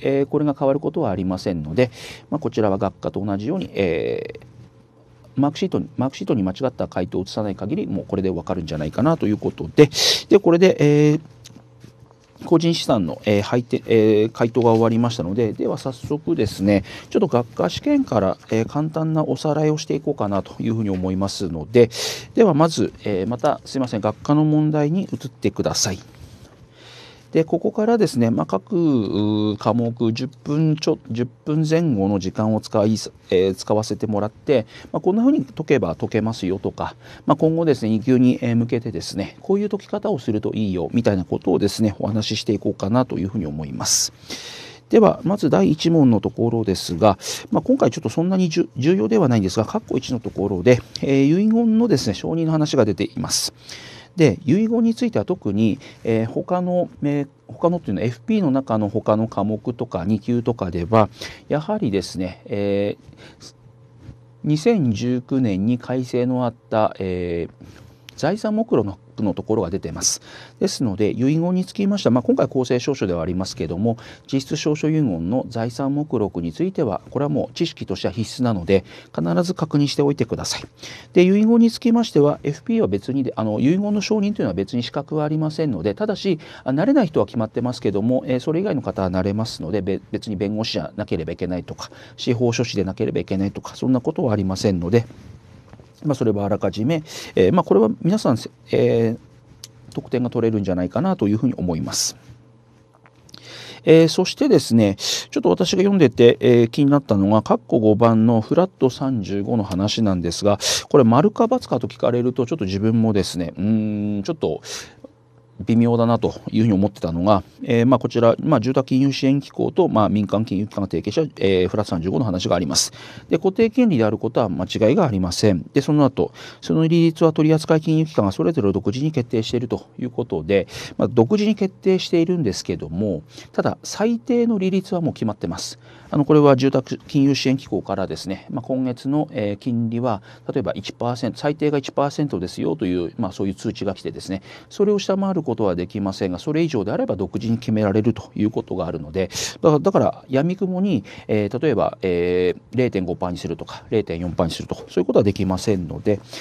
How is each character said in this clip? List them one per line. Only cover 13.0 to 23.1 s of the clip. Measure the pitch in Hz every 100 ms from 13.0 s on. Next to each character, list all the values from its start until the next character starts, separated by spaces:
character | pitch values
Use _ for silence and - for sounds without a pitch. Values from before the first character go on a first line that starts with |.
| 85
の、 | - -
え | 104
ー、 |
配 | 104 123
点、 | 120 113 -
え | 113 107 107 113
ー、 |
回 | - 117
答 | 120
が | 117
終 | 113
わ | 113
り | 113
ま | 120
し | 117
た |
の | 82 101
で、 | 113
で | - 131
は | 165
早 | 139
速 | 123 - 147 156 160
で | 107
す | -
ね、 | 98 101 95 - -
ち | -
ょ |
っ |
と | 185
学 | 120 120
科 | - 175
試 | -
験 | - 294
か | 262 113
ら、 | 95 - -
え | 110
ー、 | 113
簡 | 147 156
単 | 160 160
な | 160
お | 151 135
さ | 156
ら | 147
い | 151
を | 151
し | -
て |
い | 151
こ | 151
う | 139
か | 104
な | 98
と | 95 -
い | 113
う |
ふ | 113
う |
に | 107
思 | 92 92
い | 92
ま | 98
す | - 95
の | 80 76
で、 | 117 120 - - - -
で | -
は | 220 147
ま | 165
ず、 | 160 98 -
え | -